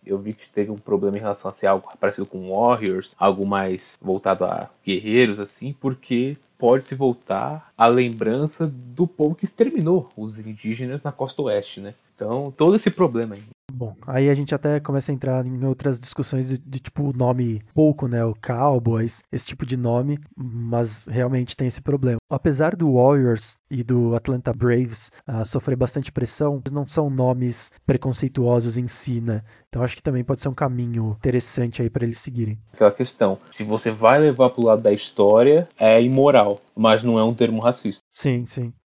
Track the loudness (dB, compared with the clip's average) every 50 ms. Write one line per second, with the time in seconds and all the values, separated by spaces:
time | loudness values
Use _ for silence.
0 | _ -6 -6 -6 -6 -8 -12 _ -14 _ _ -4 -2 -2 -4 -12 -4 -2 -2 0
1 | 0 -2 -2 -2 -4 -6 -6 -6 -8 -12 -10 _ 0 0 0 0 -2 -10 -10 -4
2 | -4 -4 -2 -4 -10 -10 -10 -14 -10 -6 -2 2 2 2 2 2 0 -4 -4 -4
3 | -6 -10 _ _ 0 0 2 0 -2 -2 -2 -2 -2 -2 -4 -6 -8 -16 -20 _
4 | -4 -4 -4 -2 0 0 0 0 0 -2 -2 -6 -8 -12 _ _ _ -4 -4 -4
5 | -2 0 4 4 4 4 2 -4 -8 -12 -12 _ -10 -12 -10 _ -6 -6 -6 -6
6 | _ -4 -2 -2 -2 -2 -6 -10 _ _ _ _ 2 4 4 4 2 -6 -6 -2
7 | 0 -2 -2 -2 _ -6 -4 -4 -4 -6 -8 -10 -14 _ _ 4 4 6 6 4
8 | 2 0 -2 -4 -2 -2 0 0 -2 -4 -4 -4 -6 -6 -6 -10 -16 -18 -2 -2
9 | -2 -2 0 0 0 0 0 -2 -6 -8 _ 0 0 0 0 -2 0 2 2 0
10 | 0 -4 _ -12 -12 -12 -12 -14 -14 -14 -14 -10 -6 -8 -6 -6 -6 -8 -8 -8
11 | _ -10 -8 -6 -8 -8 -6 -6 -4 -2 -2 -2 -4 -6 -16 -16 -16 -16 -18 _
12 | _ _ _ _ -8 -6 -6 -6 -6 -8 -2 2 4 4 4 4 2 0 0 0
13 | -2 0 0 -2 -4 -4 -8 -14 -18 -20 -20 _ _ -16 -12 -10 -10 -10 -12 _
14 | -12 -4 -2 0 2 2 2 0 -2 -4 -6 -4 -2 -2 -2 -2 -4 -4 -4 -4
15 | -2 -4 -6 -4 -4 -2 -2 -2 -2 -4 -6 -4 -2 -2 -2 -2 -2 -4 -4 -4
16 | -8 -12 -8 -8 -6 -4 -4 -4 -4 -4 -6 -8 -8 -10 -12 -12 _ -10 _ -4
17 | -4 -4 -2 0 0 2 2 0 0 -2 -2 -6 -8 _ _ 4 4 4 4 0
18 | -2 -2 0 0 0 0 -2 -6 -6 -6 -2 0 2 2 2 2 2 0 0 0
19 | -2 -4 -6 -10 -14 _ -8 -8 -8 -8 -10 -10 -8 -6 -4 -4 -2 0 0 0
20 | 0 -2 -4 -6 -8 -16 _ -12 -12 -10 -8 -8 -6 -2 0 0 -2 -2 -4 -12
21 | -12 -6 -4 -2 -2 0 0 -2 -2 -4 -6 -4 -4 -4 -4 -6 -4 -2 -2 0
22 | 0 0 0 -2 _ _ -8 -2 0 0 2 2 0 0 0 0 0 2 4 6
23 | 6 6 6 4 4 2 0 0 -4 -12 -16 _ _ _ -8 -6 -2 0 0 2
24 | 2 2 0 -2 -2 -2 -4 -4 -2 -4 -4 0 2 2 2 2 0 -2 -6 -12
25 | -16 -18 _ -20 _ -8 -6 -6 -4 -4 -4 -4 -2 -2 -2 -2 -2 -2 -2 -6
26 | -8 -6 -6 -6 -6 -6 -4 -2 -2 -2 -2 -4 -6 -6 -6 -6 -6 -4 -2 -2
27 | -2 0 0 0 0 0 0 0 -2 -4 -4 -6 -10 -14 _ _ _ -2 -2 0
28 | 0 -4 -4 -2 -4 -4 -2 0 2 2 2 2 2 0 -2 -4 -4 -4 -6 -8
29 | -6 -4 -4 -4 -2 -2 -4 -4 -6 -10 _ _ _ _ -6 -4 -4 -4 -4 -6
30 | _ -2 -2 -2 -2 -2 -4 -4 -2 -6 -4 -2 -2 -2 -2 -2 -4 -4 -2 -2
31 | -2 -2 -4 -2 -2 0 0 0 -2 -2 -4 -4 -4 -4 -2 -2 -4 -2 -2 -2
32 | -4 -4 -4 -6 -10 -8 -6 -4 -4 -4 -4 -8 -12 _ 0 6 6 6 6 4
33 | -6 -6 0 _ 0 0 0 -2 -8 -20 -12 -10 -6 -4 -4 -2 -2 -4 -4 4
34 | 6 6 6 8 6 4 4 4 2 2 4 2 4 4 4 4 4 2 2 2
35 | -2 -10 0 4 6 6 8 8 8 8 6 4 4 0 _ 2 4 6 8 8
36 | 6 4 4 4 6 6 6 6 6 4 0 -4 _ _ _ 2 4 4 4 4
37 | 4 2 2 4 2 2 2 2 0 0 0 0 0 0 0 0 -6 -8 -8 -8
38 | _ _ _ -4 -2 -2 -2 -2 -4 -8 -8 -8 -8 -8 -10 _ _